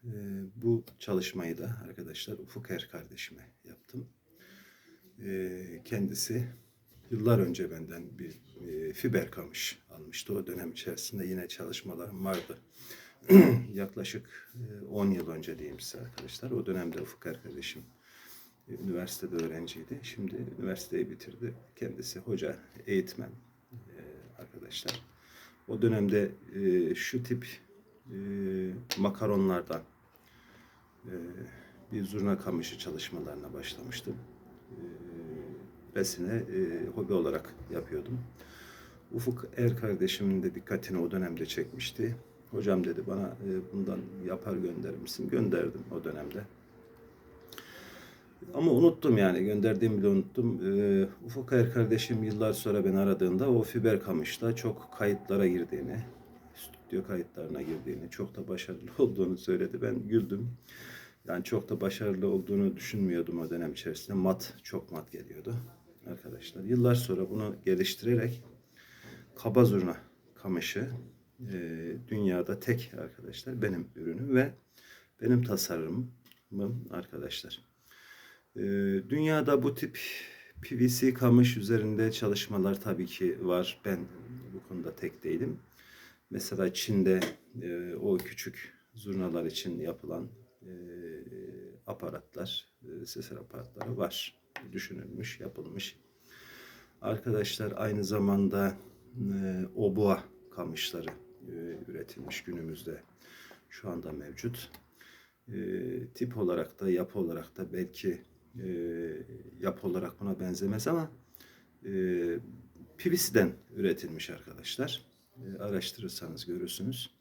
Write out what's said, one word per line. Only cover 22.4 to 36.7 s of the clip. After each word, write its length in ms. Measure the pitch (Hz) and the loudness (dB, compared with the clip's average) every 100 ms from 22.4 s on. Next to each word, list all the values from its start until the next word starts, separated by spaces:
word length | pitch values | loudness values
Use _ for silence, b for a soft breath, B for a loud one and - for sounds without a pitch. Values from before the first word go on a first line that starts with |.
| 76 - - - - | -2 -6 -14 -14 0
eğitmen, 440 | 98 90 - - - - _ _ | 0 0 -8 -12 -12 -20 _ _
e, 260 | 120 - - - - - - | -20 -18 -18 -18 -18 -20 -20
arkadaşlar. 640 | - - - - - - - B B B B B - | -18 -16 -12 -8 -8 -8 -14 B B B B B -6
O 140 | 117 | 2
dönemde, 480 | 113 110 101 104 98 - - | 4 6 6 4 4 -2 -10
e, 400 | 95 98 90 85 | 0 4 6 4
şu 280 | 90 - 127 | 0 -2 -4
tip, 240 | - 120 - - - - - _ - | -2 -4 -4 -16 -20 -20 -20 _ -14
e, 40 | 95 98 101 95 95 92 95 - - | -8 -6 -2 -2 -2 -2 -6 -6 0
makaronlardan, 840 | 98 98 107 101 95 90 85 82 - _ _ B B B B B B B B _ | 0 2 2 4 4 4 0 -6 -8 _ _ B B B B B B B B _
e, 80 | 87 90 85 87 - B B B - | -12 -10 -10 -12 -14 B B B -8
bir 120 | 104 | -4
zurna 340 | 95 104 101 95 | -2 0 2 2
kamışı 400 | 95 87 82 - | 0 -2 -4 -8
çalışmalarına 760 | - 76 - 85 76 76 71 | -8 -8 -8 -8 -8 -10 -10
başlamıştım. 600 | 69 69 - 127 120 - - - - - - - | -10 -10 -10 -10 -8 -8 -10 -12 -20 -20 -20 -18
E, 120 | - - - 175 85 80 78 73 - - - - - | -14 -12 -12 -14 -12 -12 -12 -12 -14 -16 -20 -10 -4
besine, 380 | 95 - 90 | -4 -2 -2
e, 520 | 113 - 92 90 | -2 -2 -2 -2